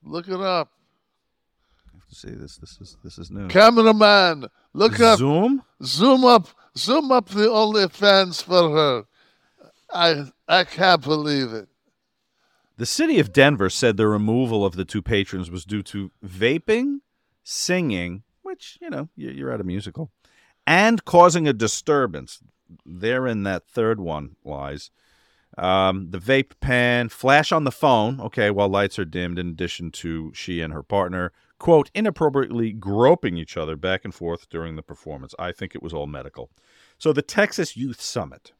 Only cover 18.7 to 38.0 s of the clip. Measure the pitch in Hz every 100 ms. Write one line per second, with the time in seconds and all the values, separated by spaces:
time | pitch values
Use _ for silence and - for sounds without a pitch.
18.7 | - 349 135 151 - 147 135 135 120 95
19.7 | 90 101 - 160 _ _ _ _ _ -
20.7 | 165 214 226 - 175 175 170 156 117 110
21.7 | - - 147 127 78 64 - _ _ _
22.7 | 82 - 87 107 127 127 110 98 90 _
23.7 | - 110 110 87 76 71 78 - 71 69
24.7 | 73 - _ _ _ _ _ _ - 90
25.7 | 95 95 95 90 92 95 135 135 _ 135
26.7 | 123 123 120 117 - 131 143 151 165 143
27.7 | - 151 120 107 131 113 - 107 101 101
28.7 | 98 101 - 90 90 87 87 87 80 87
29.7 | - 85 - 82 82 80 - - 87 80
30.7 | 80 69 101 90 92 90 _ _ _ -
31.7 | 165 139 - 214 175 156 139 - 117 113
32.7 | 110 98 101 123 170 120 87 80 - 78
33.7 | 78 92 92 - - 85 85 _ 82 82
34.7 | 78 76 76 - 73 65 - 90 87 92
35.7 | - 82 80 73 73 65 - - _ _
36.7 | _ _ _ 156 139 - - 202 - 160
37.7 | - 131 117